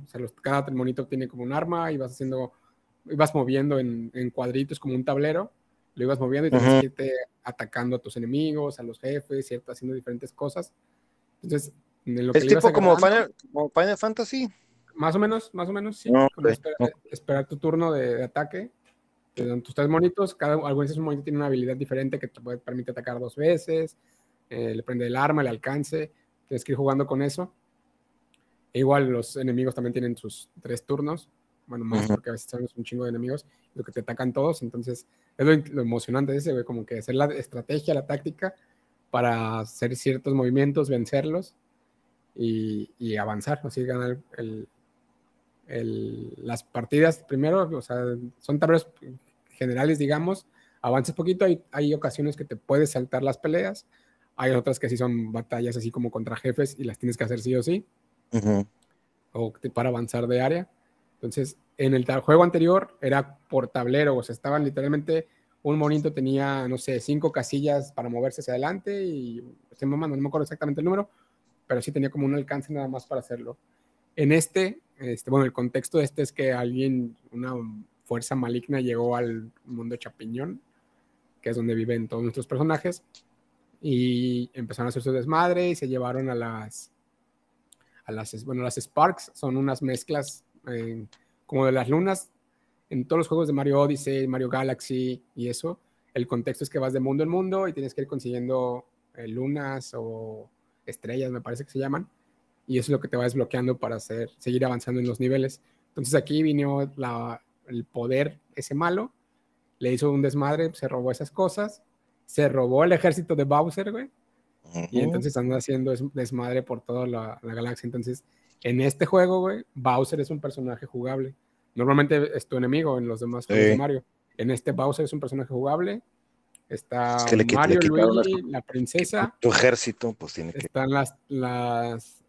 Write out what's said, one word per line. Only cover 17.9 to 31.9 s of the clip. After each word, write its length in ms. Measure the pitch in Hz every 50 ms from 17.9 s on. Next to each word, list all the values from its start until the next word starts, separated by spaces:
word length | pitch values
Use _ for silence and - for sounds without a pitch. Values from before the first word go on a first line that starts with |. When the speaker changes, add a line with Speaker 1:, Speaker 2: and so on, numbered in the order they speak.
Speaker 1:
de, 240 | 156 139 127 123 120
de 60 | 120 127
ataque. 460 | - - 147 151 151 - 185 214 247 _ _ _ _ _ _ _ _ _ _ _ _ _
Te 100 | 127 120
dan 160 | 120 120 123
tus 140 | 120 - -
tres 140 | - 143 147
monitos, 480 | 160 165 175 175 180 202 196 185 -
cada, 180 | - 147 151 151
algunos 340 | 156 147 143 139 143 143 139
de 40 | 147
esos 120 | 156 160
monitos 200 | 156 147 143 143
tienen 140 | 151 147 147
una 80 | 147
habilidad 300 | 143 135 127 123 127 127
diferente 420 | 131 139 - 131 131 135 135 143 143
que 80 | -
te 140 | 120 - 120
puede, 180 | 117 123 123 120
permite 320 | - - 127 127 123 127
atacar 280 | 120 120 117 127 120 120
dos 140 | 123 123 -
veces, 600 | 143 147 165 175 156 165 - 160 160 160 156 - _ _ _ _ _ _ _ _ _ _ -
eh, 240 | 120 120 117 113 110
le 80 | 113 -
prende 220 | - 127 120 120
el 80 | 120 123
arma, 260 | 131 139 147 151 151 139
el 60 | 123
alcance, 640 | 113 - - 131 139 147 143 - 156 160 151 151 _ _ _ _ _ _ _
tienes 160 | - 135 117 -
que 100 | - 135
ir 40 |
jugando 300 | 131 139 135 135 139 139 139
con 140 | 139 135 143
eso. 300 | 143 139 175 185 - _ _ _ _ _ _ _ _ _ _ _ _ _ _ _ _ _ _ _ _ _ _ _ _ -
E 60 | 123
igual 280 | 135 135 143 143 139 127
los 280 | 123 117 113 - -
enemigos 380 | 139 131 127 120 123 131 131 123
también 180 | 127 120 120 120
tienen 240 | 127 123 120 117
sus 320 | - - 107 - - - - _ 170 -
tres 220 | - 120 117 -
turnos, 440 | - 139 143 143 151 165 160 - _ _ _ _ _ _ _ _
bueno, 180 | - 120 120 113
más 200 | 113